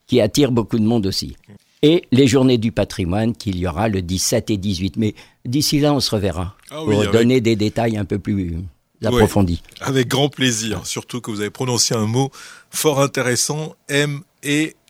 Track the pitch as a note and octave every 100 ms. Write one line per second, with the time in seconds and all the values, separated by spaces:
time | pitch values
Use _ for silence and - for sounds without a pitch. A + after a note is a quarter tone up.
0 | _ B2 G#2 - D3 B2 G#2 A#2+ G#2+ A#2+
1 | F#2+ F2+ C#2 - _ G#2 _ _ D3 E3
2 | - B2 C3+ C3 C3 B2 A2 - G2 -
3 | F2 G2 A2+ A2 - F2+ F2+ D#2 A2+ G2
4 | F2 F#2 - A#2 G#2 G#2 G2 F2 F#2 G#2+
5 | A2 - - _ B2+ C3+ C#3+ D3 D3 C#3+
6 | - A2 F#2+ E2 F#2 - - D3 D#3 G#2
7 | G#2 A2 A#2+ C3 A2 A2 G#2+ - A#2 A2
8 | G2+ G2+ - G2+ F2+ E2 F2+ - _ _
9 | G#2+ A#2+ G#2+ G#2 F#2+ E2+ - - - C3+
10 | A#2+ B2+ C#3+ C3+ C3 A2 A2 F#2+ E2+ -
11 | - B2 A#2 G#2 G#2 - B2+ A#2+ - A#2+
12 | G#2+ A#2+ C3+ - - - _ - D#3 C#3
13 | C#3 C#3 B2+ A#2+ - D3 D#3 - - C#3+
14 | D3 C#3+ - _ D3 D3 D#3 - _